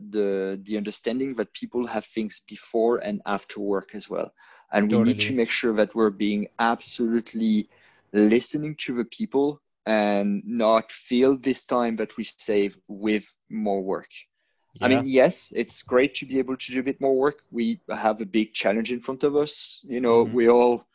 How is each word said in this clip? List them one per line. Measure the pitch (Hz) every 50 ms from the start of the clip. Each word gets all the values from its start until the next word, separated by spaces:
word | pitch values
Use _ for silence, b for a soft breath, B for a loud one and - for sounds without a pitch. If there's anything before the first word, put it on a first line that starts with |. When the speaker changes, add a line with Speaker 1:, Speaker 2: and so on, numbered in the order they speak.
| 107 104
Speaker 1:
the, | 101 107 101 98 98 95 95 95 98 98 95
the | 101 107
understanding | 107 101 107 104 - - 117 117 131 135 139 127
that | 113 104 - -
people | - 127 113 - 123 123
have | 117 - 107 -
things | - - 110 110 104 - - _
before | - 104 - - - - 113 110 117 120
and | - - 101 104 98 -
after | - 101 98 - - - 104
work | 101 101 98 95 95 _ -
as | 104 - -
well. | 92 85 82 - _ b b b b b b b
And | - 104 104 107
we | 110 107
need | 113 117 123 104
to | 104 104 131
Speaker 2:
Totally. |
Speaker 1:
make | 123 113 113
sure | - - - 117 110
that | 107 107 98 -
we're | 113 110 107
being | 98 95 107 104 104 104 104 - _ -
absolutely | 117 117 117 113 - - - - 120 113 117 117 113 - - 113 113 110 107 107 101 b b b b b b b b _ -
listening | 104 107 107 113 120 120 - - 151 151 151 151
to | - - - 127
the | 120 113
people | - - - 113 - - 135 139 147 147 - _ _ _ _ -
and | 113 110 107 104 104 104 101 101 101 101 101 101
not | 104 120 117 110 110 113 113 110 -
fill | - - - - 127 120 127 135 139
this | 131 120 135 123 - -
time | - 135 123 120 117 113
that | 110 110 - -
we | - 107
save | - - - - - 104 104 101 101 - _
with | _ - 104 98 104 110 107 104 98 - _ _
more | _ - - 110 107 104 98 98
work. | 92 95 90 80 - - - - - _ _ _ _ _ _ _ _ _ - -
I | -
Speaker 2:
Yeah. | 123
Speaker 1:
mean, | 131 135 135
yes, | 135 131 131 127 170 180 - - - -
it's | - 117 - - -
great | - - 127 127 135 143 -
to | - 143
be | 131 131 135
able | 127 123 131
to | - - -
do | 127 131
a | 123
bit | 139 135 -
more | 135 135 135
work. | 131 135 147 147 _ _ -
We | - 117 117 113 117 - _ -
have | 107 110 107 110 107 110
a | 113
big | 95 92 110 107 - -
challenge | - - - 101 113 113 113
in | 123 120
front | - - 135 131 -
of | 143 143
us. | 147 147 147 - - - - - - -
You | - 120 123
know, | 127 120 117 117 117
Speaker 2:
Mm-hmm. | 110 117
Speaker 1:
we | 127 113 117
all, | 120 120 120 123 120 117 - _